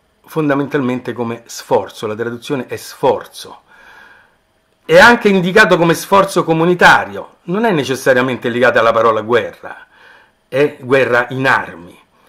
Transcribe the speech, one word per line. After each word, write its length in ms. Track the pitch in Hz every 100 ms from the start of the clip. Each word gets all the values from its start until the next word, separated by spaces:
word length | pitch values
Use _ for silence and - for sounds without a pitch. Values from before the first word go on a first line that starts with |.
| _ _ _
fondamentalmente 840 | 160 151 139 135 147 123 127 123
come 280 | 117 117 117 -
sforzo, 580 | - - 120 95 - 110
la 100 | 107
traduzione 520 | 117 120 - 143 123
è 80 | 113
sforzo. 840 | - - 139 101 - - - - _ _ - - - - _ _ _ _ _ _ -
È 120 | 165
anche 300 | 226 240 214
indicato 480 | 190 175 190 214 175
come 160 | 170
sforzo 500 | 160 - 196 190 180
comunitario, 920 | 160 160 170 175 190 120 98 98 - _
non 200 | - 190
è 80 | 233
necessariamente 800 | 165 127 127 147 127 131 120 131
legato 300 | 117 123 120
alla 120 | 113
parola 300 | 113 113 110
guerra, 640 | 107 117 95 - - - - _ - - _ _ _
è 260 | 131 147 -
guerra 460 | 127 135 117 120 123
in 180 | 131 135
armi. 500 | 113 90 87 87 - _ _